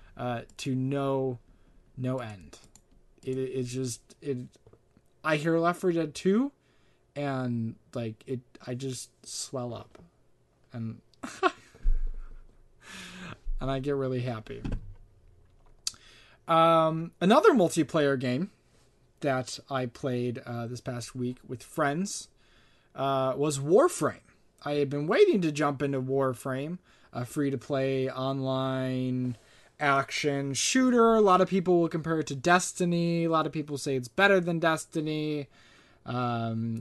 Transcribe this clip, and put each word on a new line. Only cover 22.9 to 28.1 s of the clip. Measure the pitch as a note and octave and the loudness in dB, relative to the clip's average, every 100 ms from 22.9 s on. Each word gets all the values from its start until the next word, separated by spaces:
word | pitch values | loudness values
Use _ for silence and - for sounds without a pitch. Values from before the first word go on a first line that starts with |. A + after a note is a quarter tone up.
| - | -6
uh, | C3+ C3+ C3 C3 | -2 0 0 0
was | D3 C#3 | -2 -2
Warframe. | C#3 G3 F4 - C#3+ - _ _ _ _ | 4 6 6 2 -2 -2 _ _ _ _
I | D3 | -4
had | D3 C#3 | -2 -2
been | C#3+ D3+ | -2 0
waiting | B3+ G#4 A#3 | 6 6 6
to | E3 | 0
jump | D3 D3 C#3 | 0 0 0
into | C#3+ C#3 | -2 -2
Warframe, | C3 C3+ C3+ B2+ C#3 C3 D3 F3+ _ _ _ | -2 0 0 -2 -6 -6 -6 -10 _ _ _
a | - | -10
free-to-play | A#2+ D3+ C#3+ C3+ - C#3 C3+ C3+ C3 | -6 -2 -2 -2 -4 -2 0 0 -2